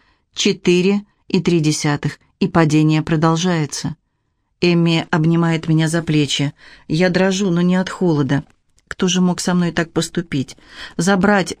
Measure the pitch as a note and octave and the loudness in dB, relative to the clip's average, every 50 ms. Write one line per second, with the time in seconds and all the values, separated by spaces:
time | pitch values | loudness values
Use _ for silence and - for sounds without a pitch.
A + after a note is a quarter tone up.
0 | _ _ _ _ _ _ _ - - G#3 F#3+ F#3+ - F3+ F3 F3+ F3+ F#3+ G3+ G3+ | _ _ _ _ _ _ _ -2 0 0 0 0 0 2 2 4 2 2 0 0
1 | G3+ - _ _ _ _ - F#3+ D#3+ F#3 F3 E3+ D3+ D3+ D3 - - D3+ C#3+ D3 | -4 -8 _ _ _ _ -4 -2 0 2 0 2 2 0 -2 0 -2 -2 -2 -2
2 | - D3+ - - _ _ _ _ G3+ F#3+ - F3+ E3 D#3+ D3 D#3 D#3 D#3 D#3 D#3 | -4 -6 -8 -8 _ _ _ _ -4 0 2 2 2 4 4 4 4 4 2 0
3 | D#3 - E3 D#3 D#3+ E3 E3 D#3+ F3 F#3 F3 E3 D3+ C#3 - - - D#3+ D#3+ - | 0 0 -2 0 2 0 0 0 0 -2 -2 -2 -2 -4 -6 -8 -8 -10 -10 -10
4 | _ _ _ _ _ _ _ _ _ _ _ _ - F3 F3 E3+ E3+ E3+ E3 E3 | _ _ _ _ _ _ _ _ _ _ _ _ 0 0 2 2 2 2 2 0
5 | - - - E3+ D#3 D#3+ E3 E3 E3+ E3 E3 D#3 D#3+ E3 D#3+ D#3 D#3+ D#3 D#3+ E3+ | 0 -2 -2 0 2 2 2 2 0 0 -2 -2 -2 0 0 0 2 0 -2 -4
6 | D#3+ - D#3 D3+ D3 C3+ - - D3 C#3+ - _ - - - - _ - D3+ D#3+ | -2 0 0 0 0 0 -2 -4 -4 -4 -6 _ -20 -20 -20 -20 _ -6 -2 0
7 | F3+ F#3 E3+ F3+ F#3 G3 F#3+ F#3 G#3 F#3+ E3+ F3 F3 F3+ F3+ F#3 F#3 F#3 - - | 0 0 2 0 0 0 0 0 0 0 0 0 2 2 2 0 -2 -4 -4 -2
8 | F#3 F3 D#3+ C#3+ C#3+ B2 C#3+ C3+ D3+ - _ _ _ _ _ _ _ _ - - | 0 0 2 0 0 0 0 -2 -4 -6 _ _ _ _ _ _ _ _ -6 -4
9 | G3 F#3 F3+ F#3 F#3 F3+ F3 E3 - - F3+ F3+ F3 E3+ E3 E3+ E3 E3 - E3 | -2 -2 0 0 0 0 0 -2 -2 -2 0 0 0 0 -2 -4 -6 -4 -4 -6
10 | E3 - - F3 E3+ - - C#3 B2+ - - - - - - - - - - - | -6 -4 -6 -8 -8 -4 -4 -6 -6 -6 -10 -20 -20 -20 -20 -20 -20 -14 -6 -4
11 | E3+ F#3 G3+ F#3+ F3+ G3+ G#3 G3 F3+ F#3+ - - | 0 0 2 2 4 2 2 2 0 -2 -8 -12